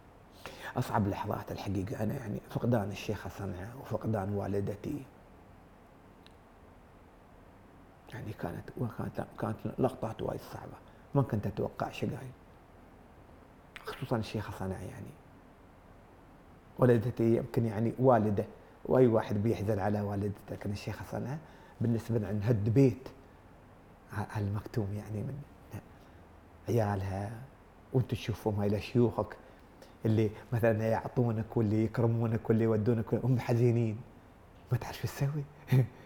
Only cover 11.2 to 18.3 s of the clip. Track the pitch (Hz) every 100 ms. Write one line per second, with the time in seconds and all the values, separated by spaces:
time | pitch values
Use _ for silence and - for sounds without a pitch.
11.2 | 127 107 101 107 113 - 107 - 107 -
12.2 | 127 - - - - - - - - -
13.2 | - - - - - - - - 131 117
14.2 | 104 110 101 104 95 92 - - 107 -
15.2 | - - - - - - - - - -
16.2 | - - - - - - 123 120 120 -
17.2 | 113 117 131 - 117 104 113 - 131 117
18.2 | 104